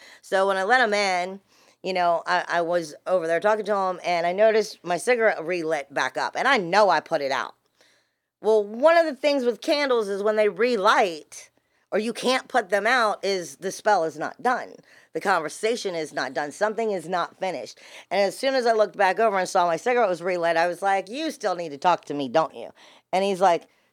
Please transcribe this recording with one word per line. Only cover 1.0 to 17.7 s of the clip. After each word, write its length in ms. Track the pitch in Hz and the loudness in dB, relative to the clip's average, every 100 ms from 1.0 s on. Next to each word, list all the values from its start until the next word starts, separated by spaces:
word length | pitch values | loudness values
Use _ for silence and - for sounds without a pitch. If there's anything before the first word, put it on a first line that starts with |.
| 196 180 185 196 _ _ _ _ | 0 0 -4 -8 _ _ _ _
you 80 | 175 | -6
know, 320 | 185 175 170 - | 0 2 0 0
I, 200 | 175 - | -2 0
I 140 | 165 | -2
was 340 | 165 175 156 - - | 0 -2 -4 -10 -2
over 200 | 185 160 | -2 0
there 140 | 165 | 0
talking 240 | 208 214 196 | 2 0 0
to 100 | 202 | -2
'em, 240 | 190 180 165 | -2 -4 -2
and 200 | 175 170 | -2 0
I 60 | |
noticed 480 | 185 220 214 208 - | 2 4 4 0 -4
my 120 | 165 175 | -6 -4
cigarette 480 | - 247 220 165 160 | 0 2 2 0 -2
relit 480 | 180 156 156 139 | -4 -2 -4 -4
back 220 | 147 131 - | -4 -2 -2
up, 180 | 127 - | -4 -2
and 100 | 220 | 0
I 80 | 269 | 0
know 320 | 170 190 202 | 2 4 4
I 120 | 160 | 4
put 180 | - 160 | 0 -2
it 100 | 139 | -2
out. 220 | 131 98 - _ _ _ _ _ _ _ _ | -2 -4 -10 _ _ _ _ _ _ _ _
Well, 220 | 202 220 | 2 2
one 320 | 208 226 302 339 | 2 2 4 6
of 100 | 330 | 4
the 100 | 254 | 0
things 260 | 294 285 | 0 2
with 160 | 240 208 | 0 -2
candles 480 | - 294 277 240 202 | 0 0 2 0 -2
is 160 | 196 | -2
when 140 | 208 214 | 0 2
they 100 | 214 | 2
relight, 1000 | 180 240 233 196 277 202 156 - - - _ _ _ _ | 2 0 2 4 4 2 -2 -14 -20 -20 _ _ _ _
or 80 | 185 | -4
you 140 | 220 | -2
can't 340 | - 226 262 - | -4 -2 -2 0
put 220 | 254 190 | -2 0
them 160 | 202 208 | 0 2
out, 300 | 254 214 180 190 | 2 2 0 -2
is 320 | 190 160 - | -4 -4 -10
the 140 | 190 | -10
spell 320 | - - 202 160 | -4 2 2 2
is 120 | 143 | -4
not 240 | 147 - | -8 -4
done. 340 | 240 240 101 - - _ _ | -2 -2 -4 -16 -20 _ _
The 60 | 160 | -6
conversation 760 | 190 185 151 - 220 240 202 170 | 0 0 -2 -4 -4 -2 -4 -6
is 180 | 147 | -6
not 200 | 143 131 | -6 -6
done. 180 | 139 147 | -4 -6
Something 400 | 135 214 214 226 | -2 -4 -2 -2
is 180 | 190 160 | -4 -4
not 280 | 180 160 - | -4 -4 -6
finished. 400 | 190 147 110 | -6 -6 -10